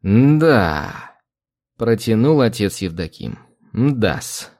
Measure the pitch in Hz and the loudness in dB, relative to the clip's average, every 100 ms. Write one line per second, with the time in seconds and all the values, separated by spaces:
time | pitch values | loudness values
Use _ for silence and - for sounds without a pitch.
0 | 95 104 135 151 160 127 87 76 - - | 2 4 4 4 4 2 2 -2 -8 -12
1 | - _ _ _ _ _ _ _ 117 113 | -18 _ _ _ _ _ _ _ -2 -2
2 | - 110 127 156 120 - 101 - 92 85 | 0 2 2 2 2 0 -4 -4 -8 -8
3 | 82 - - - _ _ _ 107 135 135 | -12 -10 -14 -14 _ _ _ -2 -2 0
4 | 101 69 - - - _ | -2 -2 -8 -14 -16 _